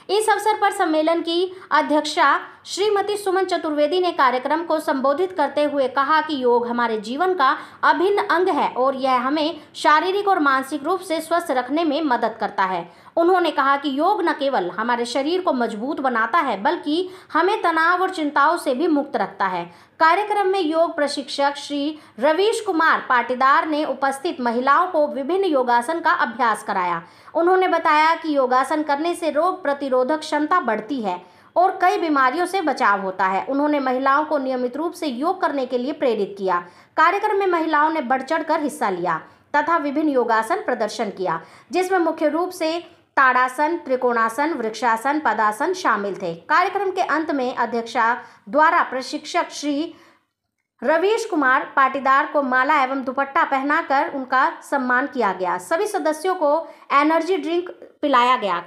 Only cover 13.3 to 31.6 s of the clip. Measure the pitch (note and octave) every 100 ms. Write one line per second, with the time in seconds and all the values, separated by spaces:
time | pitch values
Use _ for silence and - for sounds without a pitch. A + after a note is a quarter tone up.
13.3 | F#4 E4 D4 C4+ C#4 D4 C4+ F4 G#4 E4+
14.3 | D4 C#4 A#3 F3 F3 A#3 A#3+ A#3 C#4+ C#4+
15.3 | F#4 F4+ C4 A3+ G#3 C4 D#4 C4 A#3 A3+
16.3 | E4+ C#4 G3 B3+ F4 D4 D#4+ F#4 - -
17.3 | D4+ F4+ G#4 F#4 D#4+ E4 F4+ F#4 F4+ D4
18.3 | D4 D4 E4+ D#4+ B3+ F4 C#4+ C#4+ A3+ F#3+
19.3 | - F#3+ F3+ E3+ - - - D#4+ F4+ G#4
20.3 | G#4+ F#4+ G4 D4+ D#4+ E4+ E4 C#4 D4 -
21.3 | - C#4 C#4+ - C#4+ C#4+ D4+ - - C#4+
22.3 | D#4+ G#4 A#4 G#4 E4 D#4+ A3 - A#3+ A#3+
23.3 | B3 C4 D#4 D#4+ D4 D4+ C4 C#4 C4 F4+
24.3 | C4 A#3+ A#3 C4+ D4 F#4 E4 D4 A#3+ C4+
25.3 | F#4+ F#4+ C4+ A#3+ A#3+ A#3+ E4 D#4+ E4+ C4+
26.3 | A#3 A#3 G#3+ - G3 F3+ E3+ E3+ - -
27.3 | D#4 F4 F#4 F#4 E4 E4 D4+ D#4+ E4 D#4+
28.3 | C#4+ B3+ B3+ C4+ D#4 D4+ C#4+ E4+ F4 D#4
29.3 | C#4 F4+ F#4 C#4 C#4 C#4 B3+ B3+ D#4 -
30.3 | D4 D4+ F4+ A#3 G#3+ G#3+ C4+ G3+ F3+ -
31.3 | - _ E4